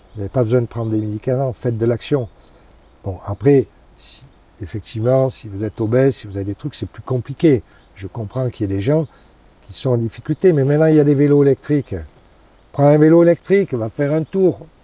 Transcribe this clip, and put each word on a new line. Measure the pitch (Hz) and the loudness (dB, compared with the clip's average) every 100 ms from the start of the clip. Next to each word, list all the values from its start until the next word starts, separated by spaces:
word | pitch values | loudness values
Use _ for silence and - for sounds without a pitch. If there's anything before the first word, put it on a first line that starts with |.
| _ | _
Vous | 104 | -12
n'avez | 98 | -6
pas | 131 | -2
besoin | 110 123 | 0 0
de | 117 | -2
prendre | 120 113 | -6 -4
des | 107 | -4
médicaments, | 107 107 135 127 131 | -4 -6 -4 -4 -4
faites | - 123 113 | -6 -6 -2
de | 117 | -2
l'action. | 117 - 143 113 _ _ _ _ _ _ _ | -2 -2 -4 -4 _ _ _ _ _ _ _
Bon, | 98 90 - | -10 -10 -8
après, | 101 143 139 - _ _ - | -2 4 4 2 _ _ -20
si, | - - - _ _ - | -20 -18 -20 _ _ -16
effectivement, | 87 107 - 110 120 131 131 | -12 -12 -10 -4 0 2 0
si | - 107 | -4 -12
vous | 98 | -8
êtes | 107 - | -8 -4
obèse, | 110 127 135 - | 0 2 2 0
si | 104 | -8
vous | 98 | -8
avez | 98 | -6
des | 101 | -8
trucs, | 143 - | -10 -10
c'est | 101 | -12
plus | - | -10
compliqué. | - 127 - 131 165 123 - _ _ - | -6 -6 -6 0 2 2 -2 _ _ -16
Je | 101 | -12
comprends | 120 104 131 127 | -10 -8 -6 -6
qu'il | - 98 | -4 -4
y | |
ait | 98 | -2
des | |
gens | 110 156 147 _ _ _ _ _ | 0 -2 -2 _ _ _ _ _
qui | - | -18
sont | - 131 | -6 -2
en | 120 | -2
difficulté, | 117 - - 151 185 | -4 -8 -8 0 2
mais | 151 | 2
maintenant, | 135 147 160 | 2 2 4
il | 156 | 4
y | |
a | |
des | 143 139 | 4 4
vélos | 143 143 | 4 4
électriques. | 139 131 - 147 - 92 76 _ _ _ _ _ _ | 4 2 -2 -4 -4 -10 -12 _ _ _ _ _ _
Prends | - 143 | 2 4
un | 151 | 6
vélo | 160 170 | 6 6
électrique, | 170 170 - 196 185 123 | 4 2 2 0 0 -4
va | 110 | -4
faire | - 143 | -4 -2
un | 156 | -2
tour. | 156 190 185 - - _ | -4 0 0 -2 -10 _